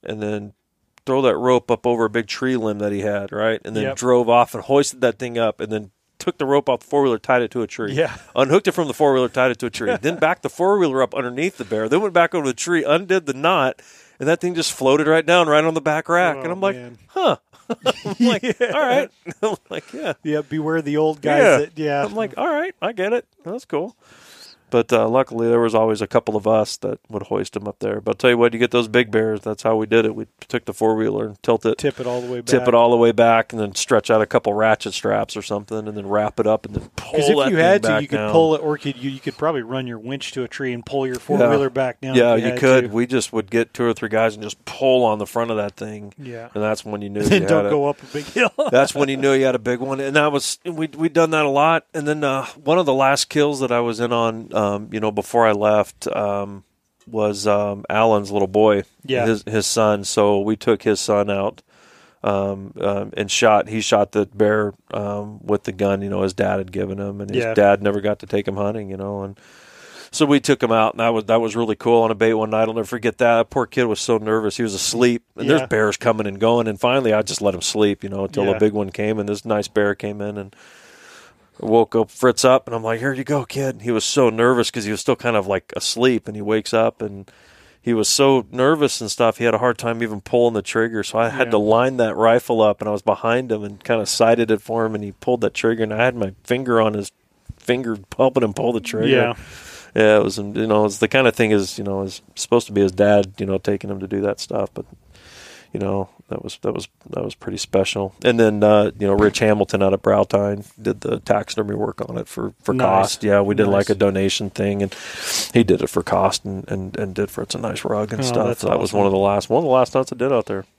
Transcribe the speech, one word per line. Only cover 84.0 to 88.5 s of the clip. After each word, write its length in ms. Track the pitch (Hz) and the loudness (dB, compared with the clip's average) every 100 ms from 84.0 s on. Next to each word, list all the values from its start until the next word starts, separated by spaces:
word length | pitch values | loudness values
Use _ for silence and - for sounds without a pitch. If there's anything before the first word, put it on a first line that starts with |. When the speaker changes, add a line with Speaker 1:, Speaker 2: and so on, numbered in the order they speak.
| - | 0
Speaker 1:
so 240 | - 123 | 2 2
nervous 400 | 110 120 127 110 | 4 2 4 0
'cause 160 | - 104 | -2 -4
he 60 | |
was 80 | 107 | -4
still 140 | - 123 | -2 0
kind 200 | 120 113 | 0 0
of, 120 | 95 | 0
like, 260 | 98 _ - | -4 _ -8
asleep, 520 | - - 127 117 - | -6 2 2 2 -4
and 80 | 104 | -10
he 60 | |
wakes 320 | 104 110 101 | -2 -2 0
up, 280 | 113 113 - | 0 0 -2
and 280 | 107 98 98 _ _ _ _ _ | -10 -10 -18 _ _ _ _ _
he 120 | - | -2
was 140 | 113 104 | 0 0
so 380 | - 139 135 104 | 2 4 4 0